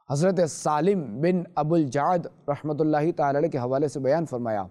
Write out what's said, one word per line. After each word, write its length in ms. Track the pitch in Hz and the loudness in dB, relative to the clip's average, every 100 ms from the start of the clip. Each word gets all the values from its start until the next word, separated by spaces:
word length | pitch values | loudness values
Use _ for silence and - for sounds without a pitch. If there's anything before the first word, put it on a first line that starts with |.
| - | -6
حضرت 280 | 139 185 180 165 | 0 2 2 0
سالم 720 | - 165 151 170 202 131 110 | -2 -2 0 2 0 -2 -2
بن 220 | 165 185 170 | 0 0 -2
ابو 200 | - 151 | -4 0
الجعد 520 | 170 147 139 151 180 135 - - | 2 2 0 2 0 -2 -8 -6
رحمۃ 260 | 147 151 143 | -4 -4 -2
اللہ 320 | 156 147 156 170 | 2 2 0 0
تعالی 220 | 143 139 | 0 2
علیہ 100 | 160 | 0
کے 100 | 131 | -2
حوالے 300 | 123 131 147 | -2 0 -2
سے 120 | 147 | 0
بیان 260 | 131 156 160 | 0 2 0
فرمایا 400 | 120 120 104 92 | -4 -4 -4 -6